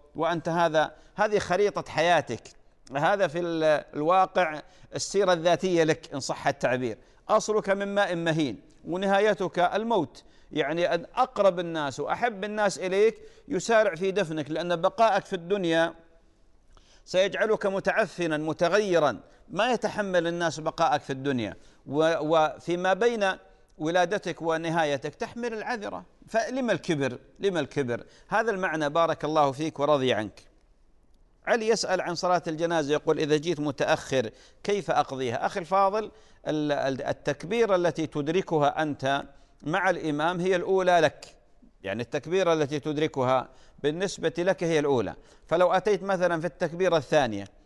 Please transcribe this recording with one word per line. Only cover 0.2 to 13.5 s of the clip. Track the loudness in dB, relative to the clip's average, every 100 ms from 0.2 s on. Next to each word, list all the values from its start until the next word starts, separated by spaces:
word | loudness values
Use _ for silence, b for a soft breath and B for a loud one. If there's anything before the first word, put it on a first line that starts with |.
| -2 -2 -2
هذا؟ | 0 2 2 0 B B -2
هذه | 0 0
خريطة | 0 0 0 -2 -6
حياتك، | 0 2 2 0 -8 -10 -20 _ _ -8 0
هذا | 2 2 0
في | -2
ال-، | -4 0 2 2 0 -4
الواقع | 2 4 4 2 0 -2 -16 b b -8
السيرة | -2 2 4
الذاتية | 4 4 2 2 2
لك | 4 2 -4
إن | -10
صح | -6 -4 -2
التعبير. | 0 0 0 -2 -8 b b 0
أصلك | 0 2 -2 0
من | -2 0 0
ماء | 0 0
مهين | 0 0 -2 -4 -14 -18 -8
ونهايتك | -4 0 2 4 2 -2 0
الموت. | 0 0 0 0 0 -8 -20 b b
يعني | -4 -2 0 0
أن | 0 -4 -2
أقرب | -2 2 2 2
الناس | -4 -4 -6 -6
وأحب | -4 -2 -4 -4
الناس | -6 0 0 0
إليك | -2 2 2 0 B B
يسارع | B